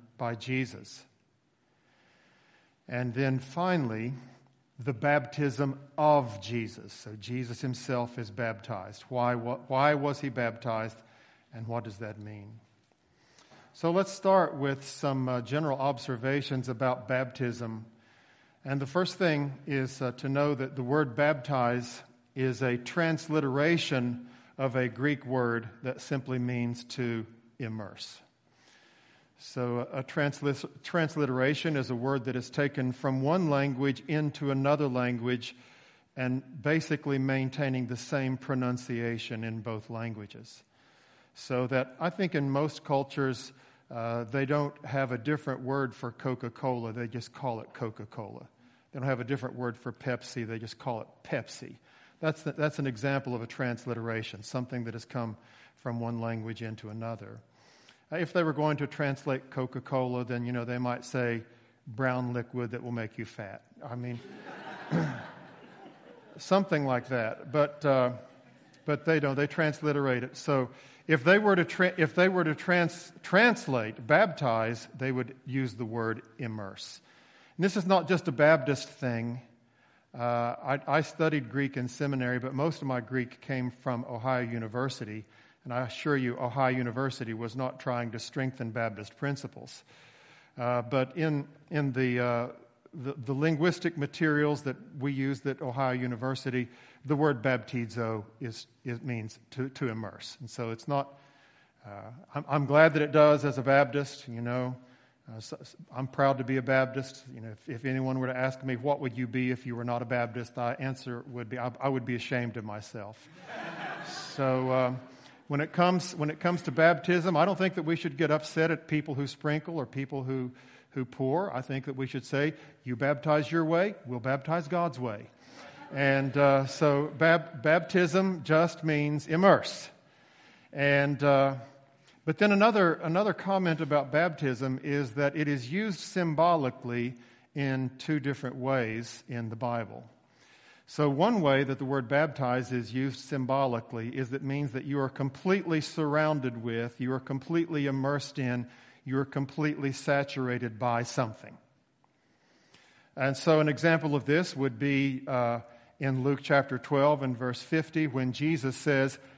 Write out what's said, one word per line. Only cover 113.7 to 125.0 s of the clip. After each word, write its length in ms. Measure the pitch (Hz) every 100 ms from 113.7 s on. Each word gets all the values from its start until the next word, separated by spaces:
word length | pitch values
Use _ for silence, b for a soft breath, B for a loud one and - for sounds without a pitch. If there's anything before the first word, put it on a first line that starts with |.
| - - - - - - -
So, 360 | 135 131 127
um, 280 | 127 127 127 - B B B B
when 140 | 143
it 100 | 160
comes, 420 | - 175 185 - 170
when 160 | 151
it 80 | 156
comes 240 | 175 175
to 80 | -
baptism, 640 | 131 165 170 175 180 175 156
I 80 | 180
don't 120 | 185
think 180 | 190 185
that 80 |
we 120 | 156 165
should 220 | 170 135
get 140 | 156
upset 400 | 151 151 160 160
at 160 | 156 -
people 260 | 151 147
who 140 | 135 139
sprinkle 500 | - 151 151 147 165
or 80 | 123
people 380 | 135 135 139
who, 280 | 131 131 127 127 B B B
who 160 | 139 127
pour. 500 | - 131 156 196 127
I 60 |
think 240 | 131 135 139
that 100 | 131
we 120 | 131
should 180 | 135 -
say, 300 | 139 151 156 B B
"You 120 | 123 120
baptize 540 | 139 143 156 151 147
your 140 | 165
way, 300 | 160 170 202 202 123
we'll 120 | 123
baptize 480 | 131 135 147 170 147
God's 320 | 175 170
way." 280 | 123